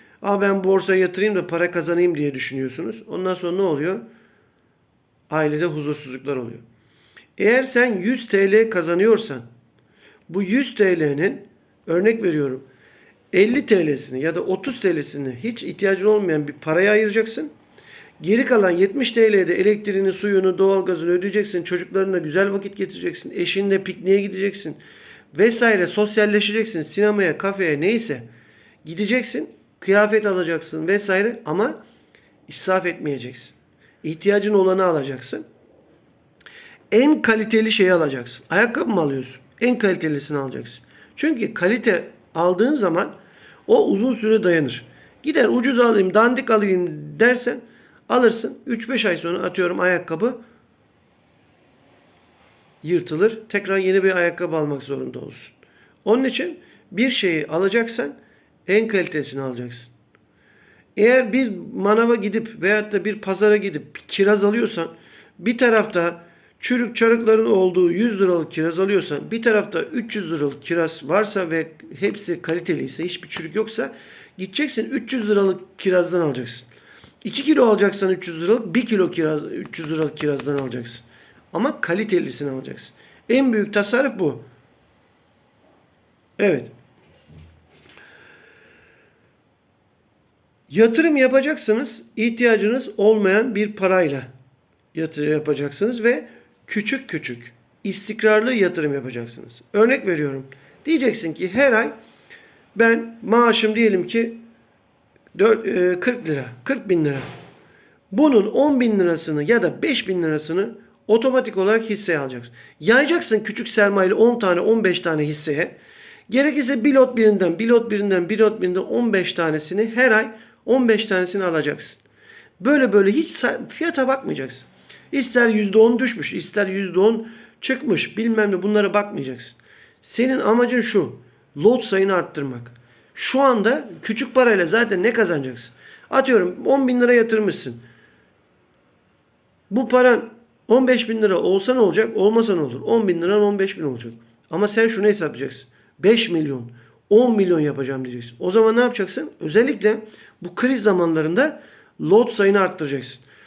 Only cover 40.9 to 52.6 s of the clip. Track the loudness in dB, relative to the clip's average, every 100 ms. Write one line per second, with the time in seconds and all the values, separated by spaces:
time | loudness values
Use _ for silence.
40.9 | _ _ -4 -2 -2 -4 -2 0 0 0
41.9 | -2 -4 -20 _ -2 0 2 0 2 0
42.9 | 0 -2 -8 _ _ -20 -14 2 2 4
43.9 | 0 0 0 2 2 4 2 0 -6 -16
44.9 | -20 -20 _ -4 2 2 2 2 2 4
45.9 | 4 2 4 4 2 0 0 2 0 -2
46.9 | -6 -12 2 2 2 -2 -8 -12 _ _
47.9 | _ -2 2 4 2 -8 -10 -8 -8 -4
48.9 | -2 0 -2 -4 -4 -4 -2 -2 0 0
49.9 | 0 -2 -4 -4 -4 -18 _ _ _ _
50.9 | _ _ _ _ _ _ _ _ _ _
51.9 | _ _ _ _ _ _ _